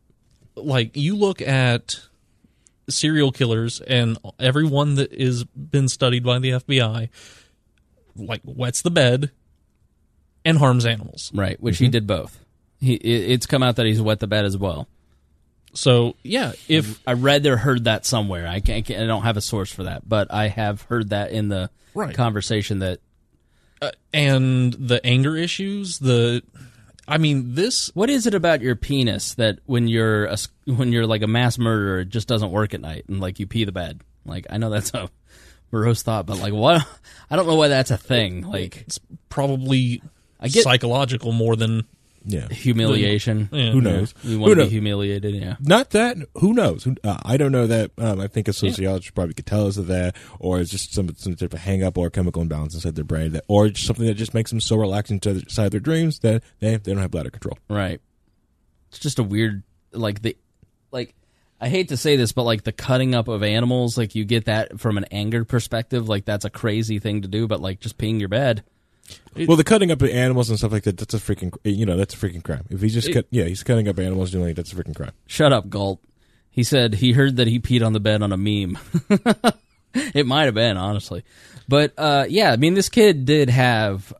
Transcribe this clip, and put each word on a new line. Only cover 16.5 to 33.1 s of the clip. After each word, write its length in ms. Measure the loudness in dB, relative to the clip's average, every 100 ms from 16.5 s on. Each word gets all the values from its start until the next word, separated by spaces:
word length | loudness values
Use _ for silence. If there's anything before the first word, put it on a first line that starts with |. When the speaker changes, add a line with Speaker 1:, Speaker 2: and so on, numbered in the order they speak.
| -6 0
Speaker 1:
if 320 | 0 0 -6 -4
Speaker 2:
I 60 |
read 320 | 0 2 4 4
or 100 | 2
heard 280 | 2 0 2
that 200 | 0 0
somewhere. 420 | -2 -2 -4 -4
I 120 | -2
can't, 300 | 0 0 -4
I 140 | -4 -2
don't 180 | 0
have 140 | 0 -2
a 40 |
source 300 | -2 -4 -4
for 120 | -8
that, 240 | -10 -8 -2
but 260 | 0 0
I 140 | -2 -2
have 340 | -2 -2 -4
heard 260 | -4 -4 -2
that 200 | -4 -4
in 160 | -4 -4
the 200 | -4 -6 _ _
Speaker 1:
Right. 220 | -8 -6 -2
Speaker 2:
conversation 640 | -2 -2 -2 -4 -2 -4
that 200 | -4 -6 _ _ _ _ _ _ _ -10
Speaker 1:
Uh, 100 | -10 -10 _
and 600 | 0 2 2 2 2 0
the 300 | -2 -2 0 2
anger 300 | 2 2 0
issues, 600 | -4 -4 -6 -6 -8 -4
the, 440 | 0 2 2 0 -6 -20 -20 _ -20 _ -4
I 100 | 0
mean, 380 | 2 0 -2 -2
this 340 | -2 -2 -4 -2
Speaker 2:
What 140 | 0
is 160 | 2 2
it 60 | 2
about 260 | 2 2
your 140 | 0 -2
penis 580 | -2 0 0 -2 -6 -2
that 220 | 0 0 -2
when 220 | 0 2
you're 380 | 2 2 2 0
a 80 |
s-, 160 | -4 -8 _ -4
when 260 | 0 2
you're, 160 | 2 2
like, 160 | 0
a 40 | 2
mass 300 | 2 2 2
murderer, 440 | 0 2 0 -2
it 80 | -4
just 180 | -6 -2
doesn't 240 | -2 0
work 220 | -2 -2 -4
at 60 |
night 240 | -10 -12
and, 120 | -8